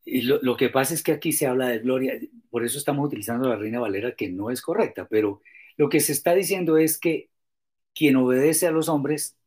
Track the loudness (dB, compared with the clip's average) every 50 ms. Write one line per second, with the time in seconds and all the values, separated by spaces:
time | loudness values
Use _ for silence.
0 | _ -2 -2 -2 2 2 0 2 2 -2 0 2 0 2 2 2 0 0 -2 -4
1 | 0 -2 -2 0 0 -2 -2 0 0 0 0 0 0 0 -2 -2 0 0 0 0
2 | 0 -2 -4 -6 -10 -14 _ -20 _ _ -4 -4 -2 -2 -4 -4 -2 -2 -2 0
3 | -2 -2 -4 -6 -6 -6 -4 -2 0 0 0 -2 -4 -4 -4 -2 -2 -2 -2 -4
4 | -4 -6 -6 -6 -6 -6 -6 -6 -6 -6 -6 -6 -4 -4 0 0 0 -2 -2 -10
5 | -10 -2 0 0 0 0 -2 -6 _ -20 _ -20 -20 -20 _ 0 0 2 4 2
6 | 2 2 -2 0 2 2 2 2 2 0 -2 -2 0 2 4 4 4 4 0 0
7 | 0 -2 -2 -2 -6 _ _ _ _ _ _ _ _ _ _ _ _ _ _ 2
8 | 4 4 4 4 4 4 4 4 4 4 2 2 2 2 2 2 0 0 0 0
9 | 0 -2 -2 -4 -4 -10 _ _ _